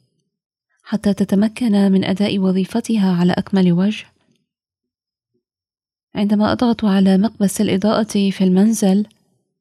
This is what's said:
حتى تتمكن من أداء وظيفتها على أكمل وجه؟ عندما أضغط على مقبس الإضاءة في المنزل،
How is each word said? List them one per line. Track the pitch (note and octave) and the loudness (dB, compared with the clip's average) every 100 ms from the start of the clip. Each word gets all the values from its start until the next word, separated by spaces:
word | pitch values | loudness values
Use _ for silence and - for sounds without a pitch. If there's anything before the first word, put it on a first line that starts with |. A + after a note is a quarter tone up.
| _ _ _ _ _ _ _ _ | _ _ _ _ _ _ _ _
حتى | - G#3 G3+ | -8 -4 -2
تتمكن | G3 G3 G3 A3 - A#3+ | -2 0 0 0 -2 0
من | G3+ G3 F#3+ | 2 2 2
أداء | - G3 G3+ G3 | 0 -2 -2 0
وظيفتها | F#3+ F#3+ F#3 A3+ - A3+ F#3 | 0 0 -2 -4 -2 0 0
على | F3 F3+ | 0 0
أكمل | - - G3 F3+ | -2 -2 0 2
وجه؟ | E3+ G3 G#3+ - _ _ _ _ _ _ _ _ _ _ _ _ _ _ _ _ _ _ _ _ G3 | 2 0 -4 -12 _ _ _ _ _ _ _ _ _ _ _ _ _ _ _ _ _ _ _ _ -4
عندما | G#3 G#3 G#3+ | -2 0 0
أضغط | - A#3+ A3+ G#3+ | 0 0 0 0
على | G3 F#3+ F#3+ | 2 4 2
مقبس | A3 - G3 - | 0 -2 -2 -2
الإضاءة | G3+ F#3+ G#3 G#3+ A3 G3+ G3 | -2 0 0 -2 -2 -2 -2
في | F#3+ | 0
المنزل، | F#3+ F#3 A3 A3 G3 G3 G#3 _ _ _ _ _ | 2 2 2 2 0 0 -2 _ _ _ _ _